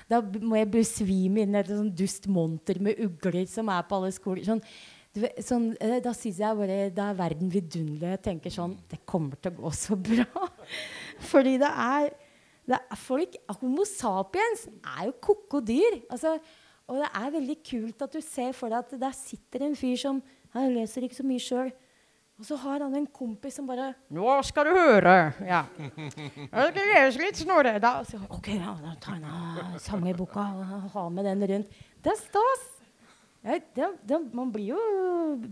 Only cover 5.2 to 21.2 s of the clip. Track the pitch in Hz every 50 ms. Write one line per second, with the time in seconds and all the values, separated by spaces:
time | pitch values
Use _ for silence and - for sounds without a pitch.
5.2 | 220 240 - - 214 - 254 240 233 226 233 - - 220 247 247 196 240 220 -
6.2 | - 226 180 175 208 214 220 208 208 190 190 196 196 202 175 202 202 208 202 185
7.2 | 180 165 156 156 180 185 170 202 170 160 - 170 160 156 147 151 170 175 190 190
8.2 | - 214 180 160 - 180 - 175 170 180 190 196 - - - - _ - - 175
9.2 | 156 139 135 - - 185 175 143 110 165 147 - - - 214 185 180 214 226 233
10.2 | 240 - - 359 392 349 - - - - - - - - - - - - - -
11.2 | - - - 277 262 262 262 254 277 294 - 262 233 240 269 294 294 294 - -
12.2 | - - _ _ _ _ _ _ _ - 247 - - - 214 - - - 254 277
13.2 | 359 - - - _ - 202 - - 247 262 330 403 403 - - - 220 185 190
14.2 | 196 - - 359 440 466 427 - - - - - - 143 127 139 180 233 - -
15.2 | - - 403 - - - - 285 233 208 233 277 403 466 403 240 - - 247 247
16.2 | 311 320 320 311 311 - - - - - _ _ _ - 247 269 294 294 - 196
17.2 | 226 277 294 320 269 247 302 - - - 262 233 214 226 220 - 277 269 - 320
18.2 | 302 - - 277 247 254 247 - 254 226 220 240 247 - 277 247 254 269 262 -
19.2 | - - - - - _ - 254 277 302 294 - - 254 247 247 - 277 269 269
20.2 | 254 - - _ _ _ - 247 269 262 247 233 226 214 - 254 247 254 254 -